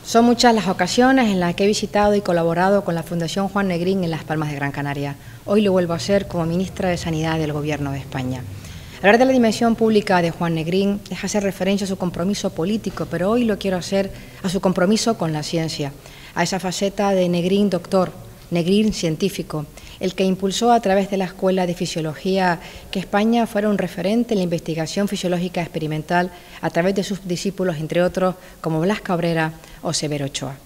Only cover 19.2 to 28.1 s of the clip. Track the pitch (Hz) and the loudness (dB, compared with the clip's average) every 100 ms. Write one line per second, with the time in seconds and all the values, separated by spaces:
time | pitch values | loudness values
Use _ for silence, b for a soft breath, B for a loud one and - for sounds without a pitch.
19.2 | 196 - - 156 143 B B B 185 - | -2 -2 -8 -8 -8 B B B -6 0
20.2 | 190 185 196 185 233 233 208 196 190 196 | 0 0 -2 0 4 4 4 2 2 -2
21.2 | 180 - 190 185 180 170 170 170 156 147 | -4 -2 0 2 0 -2 -4 -4 -4 -4
22.2 | 190 190 185 165 B B B 196 - 202 | -2 2 2 0 B B B -8 -2 2
23.2 | 220 233 226 208 214 196 180 - 180 233 | 4 2 2 0 0 0 -2 -2 0 0
24.2 | 240 208 180 170 - 160 160 196 202 202 | 2 0 0 -2 -2 -4 -4 -2 -2 -2
25.2 | 185 175 180 180 170 160 156 156 151 175 | -2 -2 -2 -4 -4 -4 -4 -4 0 0
26.2 | 180 B B B 165 170 180 202 185 190 | 0 B B B -2 0 2 0 -2 -6
27.2 | 180 170 202 185 185 151 156 165 180 | -4 -4 -4 -2 -2 -2 -2 2 2